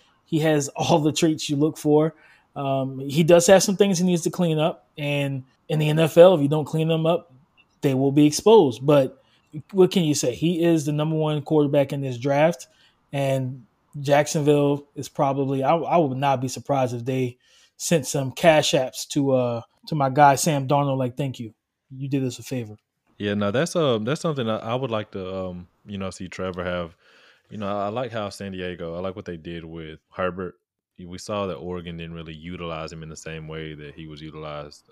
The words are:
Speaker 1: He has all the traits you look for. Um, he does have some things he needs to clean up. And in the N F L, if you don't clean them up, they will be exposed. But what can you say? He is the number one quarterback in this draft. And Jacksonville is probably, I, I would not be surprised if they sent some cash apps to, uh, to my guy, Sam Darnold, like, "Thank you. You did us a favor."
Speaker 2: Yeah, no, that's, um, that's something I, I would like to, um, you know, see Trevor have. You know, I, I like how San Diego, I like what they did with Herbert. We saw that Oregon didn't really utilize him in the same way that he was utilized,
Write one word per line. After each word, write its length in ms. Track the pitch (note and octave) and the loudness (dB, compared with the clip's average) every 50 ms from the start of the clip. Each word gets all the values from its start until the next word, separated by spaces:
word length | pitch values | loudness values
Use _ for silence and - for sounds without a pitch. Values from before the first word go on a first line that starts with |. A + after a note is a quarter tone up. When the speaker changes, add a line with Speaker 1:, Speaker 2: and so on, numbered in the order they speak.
| _ _ _ _ _ | _ _ _ _ _
Speaker 1:
He 140 | - E3 D3+ | -4 -2 0
has 280 | D#3 D#3+ D#3 D3 C3+ C3+ | 2 2 2 2 0 -2
all 300 | - - C#3+ A#2+ E3+ D#3+ | -4 -4 0 2 4 4
the 120 | C#3+ D#3 | 4 2
traits 380 | C3+ - F3 D#3+ D#3 D3+ - - | 0 2 2 0 0 0 -4 -4
you 60 | D3 | -2
look 200 | C#3 D3+ D#3+ D3+ | 0 0 0 0
for. 380 | - - D3+ D3 D3+ D#3 D#3+ - _ _ _ _ _ _ _ - | -2 0 4 4 4 4 2 -2 _ _ _ _ _ _ _ -10
Um, 420 | D3 C#3 C3+ C3+ C3+ C3 C3+ C3+ C3 | -6 -4 -2 -2 -2 -2 -4 -6 -8
he 240 | C3+ C#3 C3+ E3 E3+ | -8 -2 0 2 4
does 220 | D3+ E3+ F3 E3+ - | 6 6 8 8 8
have 140 | F#3+ F#3 | 6 6
some 140 | - G#3 F#3+ | 6 4 2
things 220 | F3 G3+ G3 F#3 D#3+ | 2 2 2 2 0
he 60 | F#3 | 2
needs 160 | F3+ F3+ E3 | 2 2 0
to 80 | - F3 | 0 -2
clean 280 | - - F3+ E3 D#3 D3+ | -2 -2 0 0 0 0
up. 280 | D3+ F3 - - _ _ _ | 0 -2 -2 -6 _ _ _
And 480 | - D3 D3 C#3+ C#3+ C#3 C#3 C#3 C3 C3 _ _ _ _ - | -8 -6 -4 -2 -2 -2 -2 -4 -6 -10 _ _ _ _ -4
in 100 | D#3 D3+ | -2 0
the 80 | D3+ D3+ | 0 2
N 80 | D3+ D#3+ | 2 2
F 180 | E3 D#3 - | 2 4 8
L, 180 | E3+ E3+ F#3+ F#3 | 10 10 10 8
if 60 | D3+ | 6
you 80 | C#3+ C#3+ | 2 2
don't 160 | D3+ D#3 C#3+ | 0 -2 -2
clean 240 | - - D#3+ D#3+ D#3+ | -2 -2 -2 0 0
them 160 | E3 D#3+ D#3+ | 0 0 2
up, 280 | D#3+ F3 E3+ - _ _ _ _ _ _ _ _ _ _ _ | 0 0 0 -2 _ _ _ _ _ _ _ _ _ _ _
they 100 | - C#3+ C3 | -2 0 2
will 180 | C3 C3+ C#3 | 2 2 2
be 140 | C#3 D3 D3 | 4 6 6
exposed. 580 | D3+ D3 - - G#3 A3+ G#3+ E3 C3 A2+ - C3 | 6 4 2 4 6 8 8 8 6 2 -2 2
But 360 | D3+ D3 C#3+ C3 B2+ - _ _ _ _ _ _ _ - D3+ - _ | 4 4 4 4 2 -2 _ _ _ _ _ _ _ -16 -16 -14 _
what 180 | - F#3+ F#3 F3+ | 2 4 4 4
can 120 | - G3 E3 | 4 2 2
you 100 | D3+ C#3+ | 2 0
say? 200 | - - B2+ A#2 | 0 -2 -4 -2
He 280 | - D#3 E3 F3+ D#3+ E3+ | 0 0 0 0 2 2
is 220 | E3+ E3 D#3+ C#3 | 2 2 2 0
the 60 | D3+ | -2
number 220 | D3+ D3 D3+ D#3+ D#3+ | -2 -2 -2 -2 -2
one 260 | D#3 D#3 D3+ D3+ D3 | -2 -2 -2 -2 -4
quarterback 500 | C#3 - D#3+ D3+ D3 C#3 D3 C#3+ C#3 C3+ | -2 0 2 2 2 4 2 2 0 0
in 80 | D3+ C#3 | -2 -6
this 160 | C#3 C3 B2 | -6 -6 -6
draft. 520 | A#2 B2 C#3 C#3 C#3+ D#3 E3+ E3+ - - - _ _ _ _ _ _ _ _ | -4 -2 0 2 2 2 2 2 -2 -10 -20 _ _ _ _ _ _ _ _
And 520 | - C#3 C#3 C3+ C3+ C3+ C3 B2+ C3+ B2+ A2+ _ _ _ _ _ - D3 C#3 C#3+ | -6 -4 -2 -2 -2 -2 -2 -4 -8 -12 -16 _ _ _ _ _ -14 -8 0 2
Jacksonville 800 | C#3+ D3 D3 - - D#3+ C#3+ D3 D3 D3 C#3+ C#3+ C#3+ C#3+ - _ - | 4 4 4 2 0 0 4 4 4 4 4 2 0 -2 -4 _ -14
is 140 | D3 C3 - | -14 -14 -8
probably, 540 | - - D3 C3+ C3+ C#3 C#3 C3+ C#3 C3+ | -2 0 0 0 0 0 -2 -2 -2 0
I, 120 | C3 C#3 E3 | 2 2 2
I 200 | E3+ C3 B2 D#3 F3 | 2 2 0 2 2
would 180 | D#3 C3 B2+ | 2 2 0
not 240 | C3 C#3+ C#3+ C3+ B2 | 0 0 0 0 0
be 80 | C3+ B2 | -2 -6
surprised 460 | - B2 - - C#3+ C3+ B2+ A#2+ B2 | -6 -6 -4 -2 0 0 0 -2 -4
if 100 | A#2+ A#2 | -6 -6
they 320 | C3+ C3 C3 B2+ B2 A#2+ _ _ _ _ _ _ _ _ | -4 -2 -2 -2 -4 -6 _ _ _ _ _ _ _ _
sent 300 | - - - F3 D#3 B2 | -10 -2 0 0 0 0
some 260 | - - C#3+ C3+ C3 | -2 -4 -4 -4 -4
cash 400 | - - - E3 D#3 D3+ C#3+ - | -4 2 4 6 6 6 4 2
apps 340 | - C#3+ C3 B2 - - - - | 0 0 0 -2 -6 -10 -10 -6
to, 240 | - D3+ C#3 C3+ | -2 -2 0 2
uh, 280 | C3 B2+ B2 A#2+ A#2+ A2+ - _ _ _ _ | 2 2 2 0 -2 -6 -8 _ _ _ _
to 80 | - E3 | -6 -2
my 140 | D3 C#3 C3+ | -2 0 2
guy, 240 | B2+ D3+ D3 C#3+ C3+ | 4 6 6 8 6
Sam 320 | B2+ - E3+ D3 C#3 C3+ | 4 2 0 0 0 0
Darnold, 320 | B2+ D3 C#3+ C#3+ C#3 C3+ C3 | 0 0 0 0 0 -2 -2
like, 180 | B2+ B2 B2 | -4 -4 -4
"Thank 220 | - C#3+ C3+ B2 - | -6 -6 -6 -6 -10
you. 160 | A#2 G#2+ - _ _ _ _ _ _ - C3+ | -12 -14 -16 _ _ _ _ _ _ -20 -14
You 120 | C3 C#3+ C3+ | -10 -6 -4
did 160 | C#3+ C#3 C3 | -2 -2 -2
us 140 | B2 - - | -4 -6 -8
a 40 | |
favor." 340 | A2+ - C3 B2 A2+ G#2+ G#2 - _ _ _ _ _ _ _ - | -10 -10 -8 -8 -8 -10 -14 -18 _ _ _ _ _ _ _ -6
Speaker 2:
Yeah, 160 | G2+ G2+ G#2 | -4 -2 -2
no, 160 | G#2 G#2 G2+ | 0 0 0
that's, 260 | G2+ B2+ E3 - - | 0 0 0 0 0
um, 280 | F3 D#3 C3+ A#2 G#2+ G#2+ | 0 0 2 2 0 0
that's 160 | A#2+ D#3 - | -2 -4 -4
something 280 | - E3+ D3 C3+ A#2 A2 | -4 -4 -4 -2 -2 -2
I, 100 | G#2+ G#2 | -4 -4
I 160 | - A2+ A#2+ | -4 -4 -4
would 160 | B2+ C3+ A#2 | -4 -4 -4
like 200 | A2+ G#2+ G#2 - | -4 -4 -6 -6
to, 220 | - G2 F#2 F#2 F#2+ | -10 -10 -10 -8 -8
um, 320 | F#2+ F#2 F#2 F2+ F2+ F2 - _ _ _ | -6 -8 -8 -8 -12 -14 -18 _ _ _
you 120 | G#2 G#2 G2 | -12 -10 -8
know, 120 | F#2+ F#2 | -8 -8
see 180 | - - F#2+ E2+ | -10 -10 -14 -12
Trevor 360 | - - F#2 F#2 F2 F2+ F2 | -10 -8 -8 -6 -6 -6 -4
have. 320 | F2+ F2+ F2 F2 E2 E2+ _ _ _ _ _ _ _ _ _ _ _ | -4 -4 -4 -6 -8 -12 _ _ _ _ _ _ _ _ _ _ _
You 80 | G#2 G#2+ | -12 -8
know, 80 | G2+ | -6
I, 200 | G2 G2+ G2+ G2 | -4 -4 -4 -4
I 20 | G#2 | -4
like 220 | G#2+ B2 C3 A2+ | -4 -6 -6 -6
how 160 | A2+ A2 G#2 G2 | -6 -8 -8 -8
San 220 | - - G2+ G2 | -10 -10 -12 -12
Diego, 420 | F#2+ F#2 F2+ F2+ F2+ F2 E2+ E2 E2+ | -10 -8 -8 -10 -10 -10 -10 -10 -8
I 60 | F2 | -8
like 160 | F#2 F#2+ F2+ | -8 -8 -10
what 80 | G#2 F#2 | -10 -12
they 120 | F2+ F2 | -12 -12
did 280 | E2 D#2 E2+ E2+ E2+ D#2+ | -12 -12 -12 -12 -12 -14
with 340 | E2 E2 E2 D#2+ D#2 D#2 - _ _ | -14 -14 -14 -14 -16 -16 -20 _ _
Herbert. 460 | - - F#2 F#2 F2 F#2+ F#2 F2 - _ _ _ _ _ _ _ _ - | -8 -4 -4 -4 -4 -6 -10 -10 -12 _ _ _ _ _ _ _ _ -20
We 200 | F2+ E2+ F#2 F#2+ | -18 -16 -16 -14
saw 280 | - - G#2+ G2+ G2+ | -10 -8 -6 -4 -4
that 80 | F#2+ E2 | -4 -6
Oregon 400 | B1 E2 F2+ F2+ F2 E2+ F2 E2+ | -8 -8 -10 -10 -10 -10 -12 -12
didn't 180 | E2 E2 E2 E2 | -12 -12 -12 -12
really 200 | E2+ D#2+ D#2+ D#2+ | -14 -14 -14 -16
utilize 580 | D2+ D#2+ F2 F2+ E2+ F2 E2 D#2+ D#2 D#2+ D#2 | -14 -14 -12 -12 -10 -10 -8 -8 -8 -10 -10
him 100 | E2 D#2+ D#2+ | -12 -14 -16
in 40 | D#2+ | -16
the 80 | D#2 | -16
same 300 | - - D#2+ D#2+ D#2+ D#2 D#2 | -16 -14 -14 -14 -12 -12 -12
way 260 | D#2+ D#2+ D#2+ D#2 D2+ | -12 -12 -12 -12 -14
that 200 | D2 D2 C#2+ C#2 | -16 -16 -18 -16
he 120 | E2 D#2+ D#2 | -16 -16 -16
was 120 | D2+ D2 | -16 -16
utilized, 640 | D#2 D#2 D2+ D#2 D#2 D2+ D2+ D2 D2 D2 - - _ _ | -16 -16 -16 -14 -14 -12 -12 -12 -14 -16 -18 -20 _ _